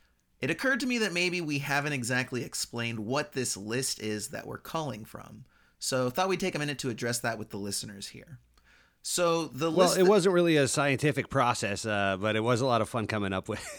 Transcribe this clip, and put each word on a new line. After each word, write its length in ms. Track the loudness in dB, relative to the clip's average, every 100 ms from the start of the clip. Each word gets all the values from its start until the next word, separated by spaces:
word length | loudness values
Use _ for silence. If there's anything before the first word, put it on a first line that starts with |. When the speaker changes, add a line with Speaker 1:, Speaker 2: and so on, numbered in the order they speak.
| _ _ _ _
Speaker 1:
it 80 | -4
occurred 300 | -2 0 0
to 80 | 0
me 100 | 0
that 140 | 0
maybe 260 | 0 0 0
we 200 | -2 -4
haven't 340 | -2 -2 -2
exactly 500 | -4 -2 -2 -2 -4
explained 540 | -6 -8 -8 -6 -4 -4
what 320 | -2 -2 -2
this 220 | -4 -4 -4
list 460 | -4 -2 -2 -4
is 280 | -4 -4 -6
that 180 | -10 -10
we're 100 | -12
culling 480 | -8 -6 -6 -8 -12
from. 400 | -16 -16 -18 -20 _ _ _
So, 320 | -4 0 0
thought 200 | 0 0
we'd 100 | 2
take 160 | 0 -2
a 40 |
minute 200 | -4 -4
to 100 | -4
address 300 | -2 -2 -2
that 180 | -2 -4
with 140 | -8
the 60 | -8
listeners 500 | -6 -6 -6 -12 -14
here. 320 | -14 -18 -20 _ _ _ _ _ _ -6
So 420 | 0 2 2 -2
the 220 | -2 0
Speaker 2:
Well, 180 | 6 6
Speaker 1:
list 120 | 8
Speaker 2:
it 40 | 8
wasn't 260 | 8 6
really 220 | 4 6 6
a 100 | 4
scientific 640 | 2 2 2 2 0 -2
process, 560 | 2 2 2 -2 -2 -2
uh, 300 | 0 2 0
but 160 | 0 2
it 20 |
was 220 | 2 2
a 40 | 4
lot 140 | 2
of 80 | 2
fun 180 | -2 -2
coming 280 | -2 0
up 160 | -2 -4
with 100 | -8 -8